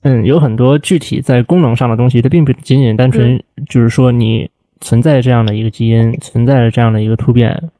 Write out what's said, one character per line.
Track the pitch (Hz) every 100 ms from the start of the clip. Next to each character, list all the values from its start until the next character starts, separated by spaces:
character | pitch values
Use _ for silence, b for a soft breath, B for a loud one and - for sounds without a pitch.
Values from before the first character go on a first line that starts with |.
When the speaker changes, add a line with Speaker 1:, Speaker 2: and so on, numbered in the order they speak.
Speaker 1:
嗯， | 139 123 113
有 | 160
很 | 143
多 | 110 127 147
具 | - 175
体 | - 151
在 | 135 123
功 | 117 180
能 | 143
上 | 117 123
的 | 113
东 | 123
西， | 123
它 | 120
并 | 170
不 | 139
仅 | - - 131
仅 | 127 107
单 | 127
纯 | 123 120 127 - - 143
就 | 127
是 | 117
说 | 123 127
你 | 120 113 110 - _ _ _
存 | - 117
在 | 160 139
这 | 123
样 | 120 110
的 | 107
一 |
个 | 110
基 | - 113
因， | 113 113
Speaker 2:
嗯。 | -
Speaker 1:
存 | - 120 117
在 | 131
了 | 117
这 | 123
样 | 117
的 | 110
一 | 107
个 | 113
突 | -
变 | 120 113 - 165